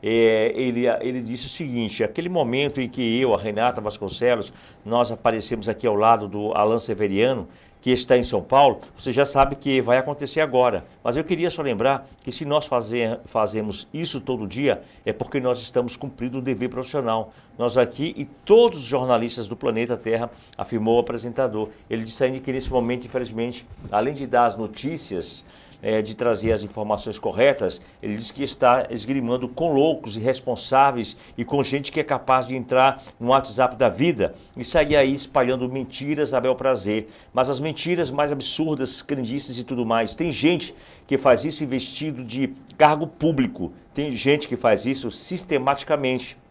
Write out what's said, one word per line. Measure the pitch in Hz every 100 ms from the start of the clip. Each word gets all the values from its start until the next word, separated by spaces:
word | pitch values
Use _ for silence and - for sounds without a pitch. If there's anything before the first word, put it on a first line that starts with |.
eh, | 110 117 113 110 113 -
ele, | 127 117 123
ele | 113 123 127
disse | 113 120 131
o |
seguinte: | - 156 120 110 -
"Aquele | 107 - 170
momento | 180 127 127 143 -
em | 123
que | - 120 117
eu, | 131
a | 101
Renata | 107 104 120 120
Vasconcelos, | 104 104 98 - 120 117 98 - - -
nós | 104 117 120
aparecemos | 113 117 113 107 113 104
aqui | 107 120
ao |
lado | 104 110 117 104
do | 101 104
Alan | 90 104 117
Severiano, | 110 104 104 98 120 127 85 - - _
que | -
está | 123 - 127
em |
São | 120 -
Paulo, | - 135 139 113 - -
você | -
já | 120
sabe | 139 139 139
que | 139 143 131
vai | 117 127
acontecer | 131 143 143 -
agora. | 156 127 123 98 - _
Mas | 120 127
eu |
queria | 160 170 170
só | 170
lembrar | 143 107 123 139 - -
que | -
se | 123
nós | 147 147 147
faze-, | 127 107 120 113 117 -
fazemos | 113 107 110 107 101 -
isso | 147 165 135
todo | - 123 104
dia, | 101 139 104 - - -
é |
porque | - - 139
nós | 127 120
estamos | - 127 123 -
cumprindo | 139 131 123 131
o |
dever | 127 127 123
profissional. | 110 127 147 120 113 107 - _ -
Nós | 120 117
aqui | 120 - 156 -
e |
todos | 143 - - 214 240 160
os |
jornalistas | 120 131 127 120 117 120 107
do |
planeta | 117 135 113 120 117
Terra", | 113 113 120 - - -
afirmou | 101 117 110 120
o |
apresentador. | 117 120 117 117 131 107 107 - -
Ele | 117
disse | 113 -
ainda | 131 131
que | 135
nesse | 131 127
momento, | 127 117 123 120
infelizmente, | 127 120 110 120 120 - - 98
além | 101 120
de | 143 135
dar | 123 120
as | -
notícias, | 110 107 135 160 - 95 82 - - - - -
é, | 110 110
de | 107 110
trazer | 120 107 107
as | 110
informações | 104 110 107 104 - 104
corretas, | 113 101 135 135 95 - - _
ele | 107 107
diz | 113
que | -
está | 139 - 127 127 107
esgrimando | 117 104 135 117 127 123
com | 123 165
loucos | 139 151 156 113 107
irresponsáveis | 113 131 - 117 - 135 139 123 107 - - -
e |
com | 120 143
gente | 135 139 135
que | -
é |
capaz | 147 131 - 131 123
de | 131
entrar | 123 131 131 135 - -
no | 120
WhatsApp | 131 135 101 127 127
da | 123
vida | 95 160 131 90 - - -
e |
sair | 120 170 147 147
aí | 135
espalhando | 139 - 147 123 131 127
mentiras | 131 131 - 143 151 139
a | 123
bel | 123 127
prazer. | 131 123 95 107 107 - -
Mas | - 127
as | 131
mentiras | 151 151 165 175 147
mais | 139 147
absurdas, | 143 - - 160 147 131 -
crendices | - 143 117 139 139 123
e |
tudo | 120 123 113
mais. | 113 113 -
Tem | 170
gente | 127 147 175 - - - - -
que | 135
faz | 135 117
isso | 151 156
investido | 147 127 - - 156 135
de | 123 120 135 - - -
cargo | 151 151 160
público. | - 156 147 117 - 87 - -
Tem | - 147
gente | 117 131 147 147
que | 123
faz | 120 104
isso | 117 135 117
sistematicamente. | - - 180 - 147 131 143 - 151 131 127 127 - _